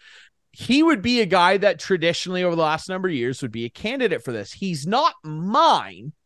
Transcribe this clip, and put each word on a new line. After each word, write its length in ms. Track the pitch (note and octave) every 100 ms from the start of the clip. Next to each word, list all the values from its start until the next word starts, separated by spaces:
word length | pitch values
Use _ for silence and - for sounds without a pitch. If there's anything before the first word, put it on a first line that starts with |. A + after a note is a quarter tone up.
| - - - _ _
He 320 | - - C4+
would 180 | E4 A#3+
be 200 | A3+ B3
a 40 | F#3+
guy 300 | F3+ F3 G3
that 220 | G3 D#3+
traditionally 640 | - F#3 E3 E3 F3+ F3+
over 140 | F3+ E3
the 40 |
last 280 | D#3 D#3 -
number 180 | F#3 F#3
of 60 |
years 280 | C#3+ A#2+ C3
would 120 | B2
be 100 | A2+
a 60 | A#2
candidate 520 | - G#3+ C4+ A3+ C3+
for 120 | -
this. 180 | A2 G2+
He's 340 | - F#3+ D#3 D3+
not 280 | A#3+ D#4+ -
mine, 880 | D#3 D#3 F#3 C4 D#4+ F3+ G2 F2+ C3 -